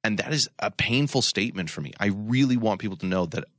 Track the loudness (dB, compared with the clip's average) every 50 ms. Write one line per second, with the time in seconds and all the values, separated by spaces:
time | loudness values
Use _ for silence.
0 | 0 0 0 0 0 0 0 0 0 -2 _ -4 -4 -4 -2 -2 0 2 2 2
1 | 2 2 2 2 2 2 0 0 0 0 -2 -4 -6 -6 -6 -8 -8 -10 -6 -2
2 | 0 0 0 -2 -2 0 4 4 4 4 4 2 2 2 0 0 -2 -6 -6 -4
3 | -2 0 0 0 0 0 -2 -6 -8 _ _